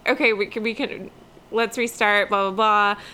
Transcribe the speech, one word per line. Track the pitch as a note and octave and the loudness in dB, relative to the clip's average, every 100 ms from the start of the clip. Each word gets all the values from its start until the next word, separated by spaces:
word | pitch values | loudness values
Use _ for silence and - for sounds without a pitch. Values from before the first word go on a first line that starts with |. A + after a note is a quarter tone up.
| - | -4
"Okay, | B3+ A#3+ | 0 2
we | G#3 G3+ | 0 -2
can, | A#3 | -4
we | A3+ | -4
can, | A3 C4+ - F#3 - - - - | -4 -6 -8 -14 -18 -20 -20 -6
let's | A3+ A3+ B3+ | -2 -2 -2
restart." | A#3 - G#3+ G#3 G3+ | -4 0 2 2 2
Blah | G3+ G3 | 0 0
blah | F#3+ A3 G#3 G3+ G#3 - | 2 2 4 2 0 -8